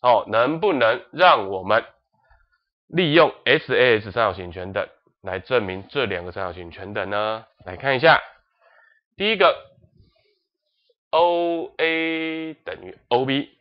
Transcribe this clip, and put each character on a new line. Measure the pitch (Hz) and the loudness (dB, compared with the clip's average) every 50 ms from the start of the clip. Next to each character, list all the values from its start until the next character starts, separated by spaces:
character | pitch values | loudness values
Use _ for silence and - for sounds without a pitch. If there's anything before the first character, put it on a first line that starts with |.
哦， | - 123 120 104 - - | 4 4 4 4 2 0
能 | 107 110 120 131 156 160 | 0 2 2 2 0 0
不 | 185 208 175 | 0 0 2
能 | 135 117 110 120 123 - _ - | 2 2 2 2 0 -4 _ -2
让 | 143 175 180 156 127 101 95 | 4 6 6 6 4 2 -4
我 | 98 95 92 | -6 -6 -2
们 | 95 104 117 - - _ _ _ _ _ _ _ _ - _ _ _ _ _ _ _ _ _ _ _ | 0 0 0 0 -2 _ _ _ _ _ _ _ _ -20 _ _ _ _ _ _ _ _ _ _ _
利 | - 165 185 156 143 | -2 -2 0 2 4
用 | 170 160 139 - - _ | 4 4 4 2 -4 _
S | - 131 156 - - 127 | 0 0 0 0 0 2
A | - 127 127 117 107 | 4 4 4 4 2
S | 101 107 | 0 -4
三 | 90 120 113 104 | -2 0 0 0
角 | 92 | -2
形 | 92 90 87 | -4 -10 -12
全 | 85 95 90 95 95 | -10 -12 -12 -8 -6
等 | 101 - - _ _ _ _ _ _ | -6 -6 -6 _ _ _ _ _ _
来 | _ 98 92 95 | _ -10 -10 -10
证 | 95 - 131 123 107 | -6 -2 -2 -2 0
明 | 95 92 95 101 - | -2 -8 -8 -10 -8
这 | - 143 131 | -6 -4 -4
两 | 104 101 87 87 | -4 -4 -6 -8
个 | 90 87 | -10 -10
三 | 101 95 | -10 -10
角 | 90 87 | -10 -10
形 | 90 90 85 | -12 -14 -16
全 | 82 - 98 95 104 | -16 -16 -16 -10 -8
等 | 107 98 95 | -8 -6 -4
呢？ | 101 104 107 107 110 113 113 _ _ _ - | -4 -4 -4 -4 -6 -8 -10 _ _ _ -16
来 | 92 92 92 | -14 -14 -6
看 | - 135 135 | -2 -2 0
一 | 127 | 4
下， | 127 165 151 - - - - _ _ _ _ _ _ _ _ _ _ _ _ _ _ _ _ | 6 6 4 4 2 -4 -20 _ _ _ _ _ _ _ _ _ _ _ _ _ _ _ _
第 | - 196 214 | -6 -4 -4
一 | 226 185 | 0 4
个 | 196 165 139 - - - _ _ _ _ _ _ _ _ _ _ _ _ _ _ _ _ _ _ _ _ _ _ _ _ _ _ _ _ | 4 4 4 2 -8 -20 _ _ _ _ _ _ _ _ _ _ _ _ _ _ _ _ _ _ _ _ _ _ _ _ _ _ _ _
O | - 160 170 175 175 170 170 170 170 165 160 - _ - | 2 2 2 4 2 0 0 -2 -2 -4 -6 -10 _ -2
A | 160 165 160 160 160 165 160 160 160 160 160 160 160 160 156 _ _ | -2 0 0 -2 -2 -4 -4 -4 -6 -6 -6 -8 -10 -10 -12 _ _
等 | - 90 85 90 | -14 -14 -14 -14
于 | 92 - _ _ _ | -18 -20 _ _ _
O | 120 120 131 | 0 0 0
B。 | 131 135 139 143 - _ _ | 0 -2 -4 -4 -6 _ _